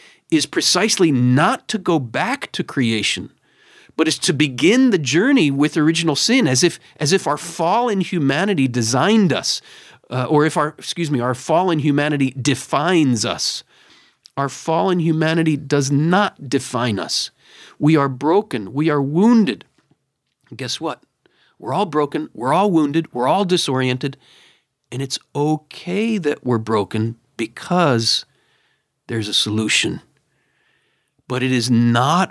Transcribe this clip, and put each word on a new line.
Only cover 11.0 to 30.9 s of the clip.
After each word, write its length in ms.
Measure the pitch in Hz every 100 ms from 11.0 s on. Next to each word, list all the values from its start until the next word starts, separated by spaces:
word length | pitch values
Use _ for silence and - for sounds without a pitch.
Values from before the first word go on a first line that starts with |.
| 151
me, 100 | 131
our 140 | 123
fallen 440 | 120 - 165 185 160
humanity 540 | 147 143 147 147 135 131
defines 840 | 131 131 - 143 165 180 139 113
us. 380 | 110 80 - - - _ _ _ _ _ - -
Our 120 | 139
fallen 520 | - - 160 185 180
humanity 560 | 160 160 160 160 160 147
does 340 | 135 143 135
not 580 | 143 160 185 196 - 139
define 500 | 135 - 117 123 98
us. 320 | 78 - - _ _ - - -
We 180 | 147 156
are 120 | 139
broken. 640 | 123 147 190 214 120 95
We 180 | 135 156
are 120 | 147
wounded. 640 | 139 160 220 233 175 92 - _ _ _ _ _ _ _ -
Guess 260 | 117 123 -
what? 220 | 160 127 _ _ _ _ _ _
We're 140 | -
all 140 | 147 196
broken. 420 | 151 147 151 160
We're 180 | 107 123
all 180 | 165 208
wounded. 380 | 160 143 160 160
We're 140 | 123 127
all 180 | 185 190
disoriented. 720 | 180 - 131 131 127 139 - _ _ _ _ _ _ -
And 80 | 127
it's 180 | 131 - _
okay 840 | 143 151 156 - - 180 190 226 214
that 260 | 147 -
we're 140 | 123 117
broken 580 | 113 110 98 110 113 - _ -
because 920 | - - - 180 160 117 113 - - _ _ _ _ _ _ _ -
there's 200 | 113 104
a 80 |
solution. 680 | - 107 107 110 - - - - _ _ _ _ _ _ _ _